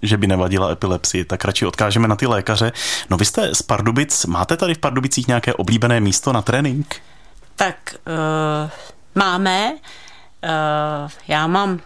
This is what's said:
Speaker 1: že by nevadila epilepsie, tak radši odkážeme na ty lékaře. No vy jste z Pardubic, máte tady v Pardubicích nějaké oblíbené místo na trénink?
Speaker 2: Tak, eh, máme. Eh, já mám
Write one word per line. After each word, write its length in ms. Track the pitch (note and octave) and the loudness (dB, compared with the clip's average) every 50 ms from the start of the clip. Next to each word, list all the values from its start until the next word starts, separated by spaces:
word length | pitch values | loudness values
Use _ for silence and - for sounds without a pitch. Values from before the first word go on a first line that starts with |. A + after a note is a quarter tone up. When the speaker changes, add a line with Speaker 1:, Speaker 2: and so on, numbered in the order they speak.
Speaker 1:
že 160 | - G2+ G#2 | -2 0 0
by 100 | G2+ G2+ | 2 2
nevadila 440 | G2 F#2+ F2+ F#2 F2+ G2 F#2 F#2+ E2 | 2 2 2 2 2 2 0 0 0
epilepsie, 540 | E2 - - F#2 F2+ F2 - - - F2+ E2+ | -2 -2 -2 -2 0 0 -2 -2 -2 -2 -2
tak 200 | - G2 - - | -4 -4 -2 -2
radši 200 | G2+ F#2+ - G#2+ | -2 0 0 -2
odkážeme 420 | F2 - - G#2+ G#2 G2 A2+ A2+ | -2 0 0 0 2 2 4 4
na 80 | A2 G#2 | 4 2
ty 120 | G2 C3 | 2 2
lékaře. 440 | B2 A2+ G2 G2 - G#2+ - A2+ A#2 - - - - - - - - | 0 0 0 0 0 2 2 0 0 -2 -4 -6 -4 -4 -4 -2 0
No 80 | F#3 | 2
vy 80 | E3+ G3+ | 2 2
jste 300 | - - A3+ G#3 D#3 - | 2 0 0 0 0 0
z 60 | - | -2
Pardubic, 640 | - - A2+ G2+ G#2+ A2+ A#2 C3+ D3+ D3 - - - | 0 0 0 0 2 2 2 2 0 0 0 -2 -2
máte 320 | E2+ E2+ F2 F#2 - E3 | 0 0 0 0 0 0
tady 160 | E3 F#3+ F3 E3 | 0 0 0 0
v 40 | |
Pardubicích 500 | - - C#3 B2+ C3 B2+ C3+ - C3 A#2+ | 0 -2 -2 0 0 -2 0 0 0 2
nějaké 260 | B2+ B2 A#2+ - B2 - | 2 2 2 2 0 0
oblíbené 460 | - F#2 G#2+ A2+ A2 A#2+ A#2+ A#2+ A#2 | 0 0 2 2 4 4 4 4 4
místo 340 | G#2 G2 F#2 - - C#3 B2+ | 4 2 2 0 0 0 0
na 80 | A2+ | 0
trénink? 540 | - - B2 C3 D3 C#3 B2 D3 D3+ - - - - - - - - - - - - - - | 2 2 2 2 2 0 0 -2 -4 -6 -8 -14 -16 -20 -20 -20 -20 -20 -20 -20 -20 -8 -2
Speaker 2:
Tak, 400 | - G3+ F#3 E3 - - - - - - | -2 -2 -2 -2 -6 -12 -16 -14 -12 -8
eh, 640 | - E3 D#3+ D#3 D#3 D#3 D#3 D#3 D3+ D3+ D3+ D3+ D#3 - - - - - - - - - | -6 -4 -2 0 0 0 0 0 0 0 -2 -4 -6 -8 -14 -18 -20 -20 -20 -14 -4 0
máme. 580 | F#3+ G3+ F#3 F3+ F#3 G3 F#3+ F#3 G3 G#3+ B3 D#4+ - - - - - - - - - - - - - - | 0 2 2 2 2 2 2 2 2 0 -2 -4 -6 -12 -18 -20 -20 -20 -20 -20 -20 -20 -20 -16 -8 -6
Eh, 600 | E3 D#3+ D#3 D#3 D3+ D3+ D3+ D3+ D3+ D3+ C#3+ C#3+ D3+ - - - | -4 -2 0 0 0 0 0 -2 -2 -4 -6 -8 -10 -12 -12 -6
já 200 | - D3+ D3+ D#3 | -2 0 0 2
mám 320 | E3 F3 G3 G3+ G3 F3+ E3+ - | 2 2 2 2 0 -2 -6 -8